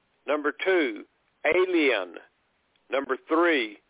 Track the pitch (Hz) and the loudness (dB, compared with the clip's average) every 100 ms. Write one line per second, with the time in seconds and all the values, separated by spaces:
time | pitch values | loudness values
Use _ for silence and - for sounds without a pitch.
0 | _ _ - 151 147 - 185 180 135 101 | _ _ -4 -2 -2 -2 0 2 0 -4
1 | - _ _ _ 151 180 185 175 143 107 | -14 _ _ _ -2 0 2 2 2 0
2 | 90 - - _ _ _ _ _ - 131 | -4 -12 -20 _ _ _ _ _ -6 -4
3 | 131 127 - 160 175 151 107 104 _ | -4 -6 -2 0 2 2 -2 -8 _